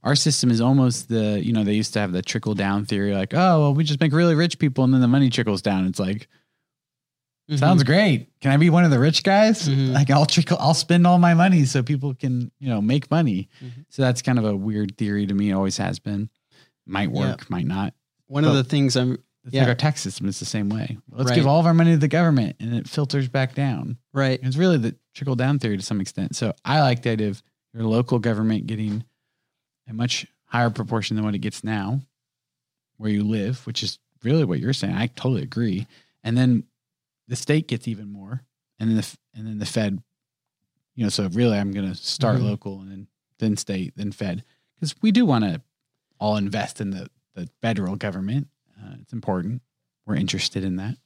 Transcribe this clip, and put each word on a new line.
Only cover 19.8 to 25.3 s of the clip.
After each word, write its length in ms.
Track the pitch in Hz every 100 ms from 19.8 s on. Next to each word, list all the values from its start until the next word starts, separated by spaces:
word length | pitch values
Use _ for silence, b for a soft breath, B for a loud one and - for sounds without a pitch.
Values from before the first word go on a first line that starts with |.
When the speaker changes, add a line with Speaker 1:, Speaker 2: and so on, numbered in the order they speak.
| 151 147
Speaker 1:
system 280 | 98 - 98
is 100 | 98
the 60 | 107
same 220 | 110 101
way. 260 | 110 - 110 -
Let's 200 | 117 131
give 120 | 123
Speaker 2:
Right. 60 | 139
Speaker 1:
all 100 | 156
of 60 | 170
our 80 |
money 160 | 165 165
to 40 | 165
the 100 | 147
government 480 | 156 170 139 107 -
and 140 | 110
it 140 | 120 -
filters 400 | - 139 143 127
back 260 | 139 131
down. 440 | - 139 95 - 120 _
Speaker 2:
Right. 260 | 139 135 127
Speaker 1:
It's 140 | 131 131
really 220 | 185 156
the 160 | 117 - _
trickle 200 | - 139